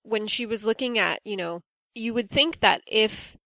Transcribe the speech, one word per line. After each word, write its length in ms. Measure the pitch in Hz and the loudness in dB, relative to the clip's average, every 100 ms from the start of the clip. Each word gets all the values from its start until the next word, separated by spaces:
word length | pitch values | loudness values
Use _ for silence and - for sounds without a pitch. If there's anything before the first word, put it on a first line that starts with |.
when 240 | 220 214 214 | -4 -4 -2
she 220 | - 226 | -4 -2
was 180 | 220 214 | -2 -2
looking 320 | - 247 233 | 0 0 2
at, 220 | 175 - | 2 0
you 140 | 214 196 | -4 -6
know, 240 | 170 170 - _ _ | -4 -8 -12 _ _
you 220 | 233 226 233 | -8 -2 -2
would 160 | 208 | 0
think 300 | 285 311 - | 2 2 2
that 200 | 202 - - | 2 2 0
if, 500 | 220 214 - - - | 2 2 0 -14 -20